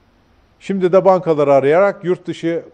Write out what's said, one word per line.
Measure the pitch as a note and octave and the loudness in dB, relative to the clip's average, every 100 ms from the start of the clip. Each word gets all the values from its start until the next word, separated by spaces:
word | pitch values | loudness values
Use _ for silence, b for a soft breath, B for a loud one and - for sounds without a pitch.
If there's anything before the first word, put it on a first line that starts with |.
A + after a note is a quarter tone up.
| _ _ _ _ _ _ | _ _ _ _ _ _
Şimdi | - G3 F3+ | -8 -4 2
de | F#3 | 2
bankaları | F3+ F#3 E3+ D3+ C#3+ | 2 0 0 0 2
arayarak | C#3 C3+ D#3+ G3+ G3 | 2 2 2 0 -2
"Yurt | E3 F3+ E3+ | -6 -6 -8
dışı | D#3+ E3 E3 - | -10 -6 -8 -10